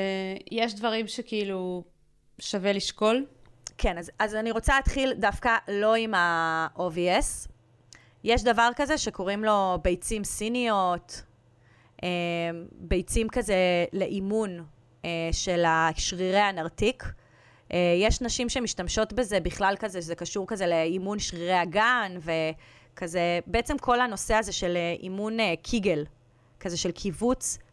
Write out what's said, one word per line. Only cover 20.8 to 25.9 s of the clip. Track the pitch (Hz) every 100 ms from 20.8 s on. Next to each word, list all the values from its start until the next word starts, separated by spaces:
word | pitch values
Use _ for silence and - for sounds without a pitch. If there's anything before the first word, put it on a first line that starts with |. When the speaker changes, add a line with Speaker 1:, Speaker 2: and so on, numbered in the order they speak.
| 160 185 190 208
Speaker 2:
שרירי | - 170 175
הגן, | 180 170 190 226 247 196 180
וכזה, | 160 160 160 160 - - - - 175 175 175 175 180
בעצם | 226 247 285
כל | - 240
הנושא | 247 196 -
הזה | 220 202
של, | 190 180 175
אה, | 170 170
אימון, | 185 190 214 226
אה, | 208 165
קיגל, | - 233 196